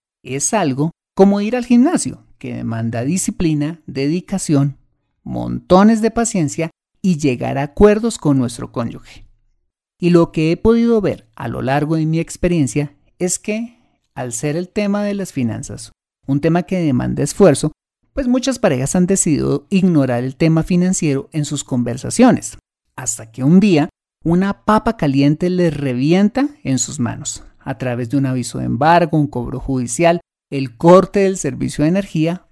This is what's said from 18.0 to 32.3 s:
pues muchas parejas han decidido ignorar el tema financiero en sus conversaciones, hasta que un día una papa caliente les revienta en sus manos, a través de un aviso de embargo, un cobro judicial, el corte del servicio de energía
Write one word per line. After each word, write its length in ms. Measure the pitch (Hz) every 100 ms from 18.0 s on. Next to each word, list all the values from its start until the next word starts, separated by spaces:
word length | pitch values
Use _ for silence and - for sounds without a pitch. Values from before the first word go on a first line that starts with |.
| _
pues 140 | - 247
muchas 320 | 254 269 247
parejas 380 | 202 127 139 185
han 100 | 180
decidido 600 | 196 180 135 135 139 -
ignorar 540 | 196 185 156 131 120
el 120 | 127 -
tema 260 | 160 160
financiero 680 | 160 180 185 185 160 135 -
en 120 | 156
sus 180 | 143 143
conversaciones, 960 | - 123 120 117 123 - 247 - - - _ _ _ -
hasta 340 | 120 - 113
que 140 | -
un 160 | 131 185
día 280 | 208 160 151 _ _ _
una 400 | 160 175 196 -
papa 320 | - 214 226 220
caliente 520 | 151 135 143 151 180
les 260 | 180 175
revienta 760 | 147 139 123 143 180 202 - 285 -
en 140 | 131 127
sus 200 | - 147
manos, 460 | 117 110 - - - _
a 200 | - 131
través 320 | 131 120 120
de 60 | 139
un 100 | 135
aviso 320 | 131 117 135
de 80 | 127
embargo, 500 | 120 151 175 170 160
un 120 | 143
cobro 320 | 123 120 123
judicial, 600 | - 131 117 - 170 175 - _ _
el 260 | 143 135 -
corte 440 | 170 180 180 208
del 180 | 190 190
servicio 460 | 143 147 135 -
de 40 | 147
energía 600 | 190 196 160 160